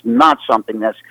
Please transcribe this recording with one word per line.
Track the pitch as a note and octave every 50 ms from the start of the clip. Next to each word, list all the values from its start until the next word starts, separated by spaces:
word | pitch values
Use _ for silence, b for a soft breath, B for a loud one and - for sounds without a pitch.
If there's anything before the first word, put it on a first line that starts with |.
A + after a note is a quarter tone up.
| -
not | A2+ A#2 B2 D3+ D#3+ D3 C#3 - -
something | B2+ A2 G#2 - A2 A2+
that's, | G#2+ A2 G#2+ - b b